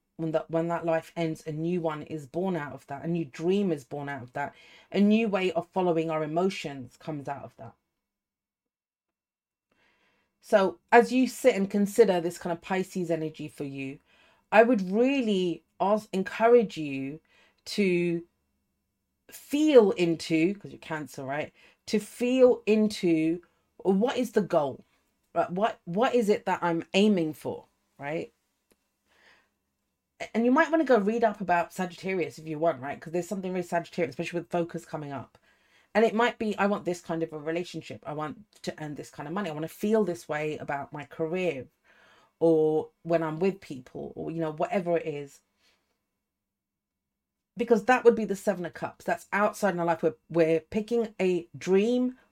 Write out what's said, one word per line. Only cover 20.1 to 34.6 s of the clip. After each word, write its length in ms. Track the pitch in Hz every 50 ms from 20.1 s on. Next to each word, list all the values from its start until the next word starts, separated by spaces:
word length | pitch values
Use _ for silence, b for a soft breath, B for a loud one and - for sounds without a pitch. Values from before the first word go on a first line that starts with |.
| 165 156 - - 165 160 160 190 202
'cause 180 | - - 139
you're 80 | 151 165
Cancer, 460 | - - 160 151 147 - - - 135
right? 260 | 131 143 151 147 - _ b b b b b b
To 120 | - - 208
feel 640 | 208 - - - 247 247 254 262 247 254 233 240 -
into 760 | 202 220 220 214 214 214 - - 175 165 156 156 160 170 180 - _ _ _ _ _ _
what 400 | - - 180 196 190 226 262 240
is 140 | 240 254 220
the 100 | - 214
goal, 420 | 185 - 175 160 143 135 120 - - _ _ _ _ _ _ _ _ _ -
right? 160 | 170 - -
What, 280 | 175 185 214 - - - -
what 320 | 175 170 208 247 - -
is 140 | 240 220 196
it 160 | 208 - -
that 180 | 190 180 - 175
I'm 220 | 175 165 165 - - -
aiming 380 | 196 202 220 208 175 160 156 147
for, 320 | - - 131 - - - _ _ _ _ _ _ -
right? 340 | 139 143 156 170 170 - _ _ _ _ _ _ _ _ _ _ _ _ _ _ _ b b b b b b b b b b _ _ _ _ _ _ _ _ _ _ _ _ -
A-, 160 | - - -
and 80 | 220 233
you 60 | 247
might 220 | 262 311 330 302
wanna 140 | 320 320 311
go 120 | 269 254
read 260 | 214 190 208 226 233 226
up 160 | 214 208 -
about 320 | 196 175 180 170 165 -
Sagittarius 680 | - - 185 175 170 - - 190 190 185 156 143 - -
if 80 | 156
you 100 | 160 156
want, 240 | 147 165 170 147 123
right? 180 | 127 143 127 -
'Cause 140 | - 165 160
there's 140 | 180 170
something 240 | - 208 190 185 185
very 120 | 185 185 170
Sagittarian, 460 | - 180 170 165 - - 185 170 -
especially 300 | 131 - 170 - 170 170
with 100 | 165 -
focus 360 | - 175